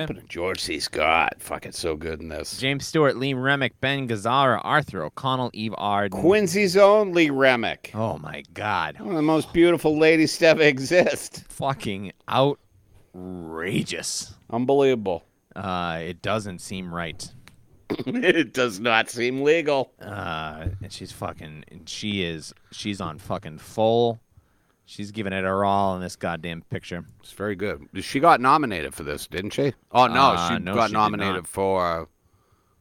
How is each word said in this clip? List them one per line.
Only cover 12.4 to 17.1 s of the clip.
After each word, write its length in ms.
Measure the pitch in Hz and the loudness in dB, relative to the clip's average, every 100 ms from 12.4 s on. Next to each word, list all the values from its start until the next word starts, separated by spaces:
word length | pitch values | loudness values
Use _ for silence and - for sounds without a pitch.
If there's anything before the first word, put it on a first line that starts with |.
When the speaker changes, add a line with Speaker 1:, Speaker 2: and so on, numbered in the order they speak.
| 139 143 _ _ _ _ _ 90 | 2 0 _ _ _ _ _ -16
Speaker 2:
outrageous. 1160 | 90 92 82 80 87 113 - 82 - - - - _ | -12 -10 -10 -8 -4 -2 -4 -6 -8 -8 -10 -16 _
Speaker 1:
Unbelievable. 760 | 117 127 139 139 123 101 85 - _ _ - | -4 2 4 4 2 -2 -6 -8 _ _ -10
Speaker 2:
Uh, 460 | 98 90 87 82 | -6 -4 -4 -4
it 180 | 82 87 | -8 -8
doesn't 380 | 98 107 101 90 | -4 -4 -4 -12
seem 340 | - 95 92 | -12 -10 -8
right. 400 | 85 85 | -8 -8